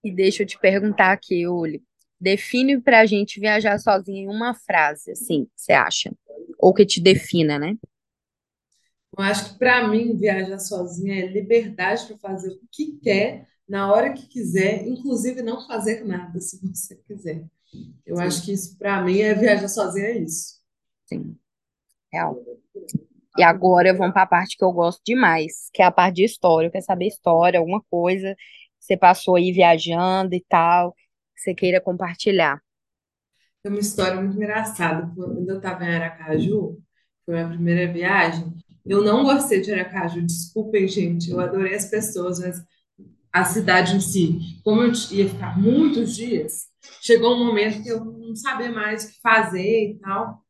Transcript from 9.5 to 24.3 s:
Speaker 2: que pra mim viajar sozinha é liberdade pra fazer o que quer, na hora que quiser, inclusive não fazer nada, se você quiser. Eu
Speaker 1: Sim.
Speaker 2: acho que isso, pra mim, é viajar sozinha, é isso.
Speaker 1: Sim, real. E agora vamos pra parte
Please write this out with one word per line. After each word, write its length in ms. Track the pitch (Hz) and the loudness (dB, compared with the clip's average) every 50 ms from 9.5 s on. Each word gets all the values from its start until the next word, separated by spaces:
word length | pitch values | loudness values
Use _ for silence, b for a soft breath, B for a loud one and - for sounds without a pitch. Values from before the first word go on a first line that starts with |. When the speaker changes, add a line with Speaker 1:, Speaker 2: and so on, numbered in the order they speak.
Speaker 2:
que 60 | - _ | -4 _
pra 300 | 254 254 247 247 226 214 | 4 4 4 4 4 2
mim 280 | 214 226 240 233 220 | 2 2 2 0 -2
viajar 420 | 175 196 208 190 190 190 190 196 185 | 0 0 0 0 0 -4 -6 -8 -10
sozinha 560 | - - 208 180 180 175 170 175 196 196 196 190 185 | -8 -8 -6 -6 -6 -8 -8 -6 -6 -4 -4 -4 -4
é 20 | |
liberdade 800 | 185 185 208 190 196 233 233 220 196 175 - 185 190 214 226 - | -4 -6 -6 0 2 2 2 2 -2 -8 -4 -2 -2 -2 -4 -6
pra 120 | - 214 _ | -14 -18 _
fazer 320 | - 196 190 180 185 185 | -10 -10 -10 -8 -10 -12
o 80 | 185 - - _ | -12 -14 -20 _
que 280 | - - 302 302 285 - | -10 -10 -10 -10 -10 -6
quer, 440 | - 233 196 196 208 254 262 B B B B B _ - | 0 0 2 2 0 -2 -4 B B B B B _ -10
na 240 | 196 196 196 196 | -6 -4 2 2
hora 200 | 208 226 247 277 | 4 4 2 0
que 140 | 269 - - _ | -4 -8 -14 _
quiser, 580 | _ 254 208 170 170 190 190 202 214 208 - | _ -8 -6 -2 0 2 2 2 0 -2 -4
inclusive 560 | 233 254 254 - 277 247 214 202 247 254 254 | -6 -8 -6 -4 -4 -4 -2 -2 -4 -4 -4
não 240 | 233 226 240 247 - | -6 -6 -8 -8 -10
fazer 380 | - 240 214 196 220 226 220 - | -8 -8 -4 -2 -2 -4 -4 -6
nada, 360 | 202 180 175 180 170 170 180 | -8 -8 -8 -8 -10 -12 -10
se 180 | 175 - - - | -10 -12 -14 -10
você 360 | 190 180 - - - - - _ _ | -10 -10 -8 -10 -12 -12 -16 _ _
quiser. 380 | _ 208 196 - 165 156 165 - - _ B B B B B B B B _ _ | _ -18 -12 -10 -10 -10 -10 -12 -16 _ B B B B B B B B _ _
Eu 140 | 170 175 175 | -8 -6 -4
Speaker 1:
Sim. 0 | |
Speaker 2:
acho 240 | 175 175 - - - | -2 -2 -4 -4 -6
que 80 | 202 | -6
isso, 260 | 196 196 - - - _ | -6 -6 -8 -12 -16 _
pra 240 | 208 202 196 190 | -4 -4 -2 0
mim, 180 | 180 180 185 202 | 0 0 2 2
é 140 | 214 214 208 | 2 2 2
viajar 340 | 190 226 220 208 196 196 196 | 2 4 4 4 2 0 -4
sozinha, 400 | - 220 196 185 170 202 202 220 | -4 -4 -4 -4 -4 -4 -4 -4
é 100 | 240 226 | -4 -4
isso. 400 | 160 160 - - - - - _ _ _ _ _ _ _ _ _ _ | -6 -6 -8 -10 -12 -14 -18 _ _ _ _ _ _ _ _ _ _
Speaker 1:
Sim, 320 | _ - - - - - _ _ _ _ _ _ _ _ _ _ _ _ _ _ _ | _ -10 -10 -10 -12 -14 _ _ _ _ _ _ _ _ _ _ _ _ _ _ _
real. 260 | - 165 170 165 - 123 - - - _ _ _ _ 392 349 - - - - _ _ _ _ _ _ | -6 -4 -4 -4 -4 -8 -14 -18 -20 _ _ _ _ -18 -16 -8 -8 -8 -8 _ _ _ _ _ _
E 60 | - | 4
agora 520 | 175 170 170 190 180 185 180 175 175 185 185 | 6 6 6 4 4 4 6 6 6 6 4
vamos 160 | 185 190 180 | 4 0 2
pra 140 | 185 196 185 | 4 2 4
parte 300 | - | 4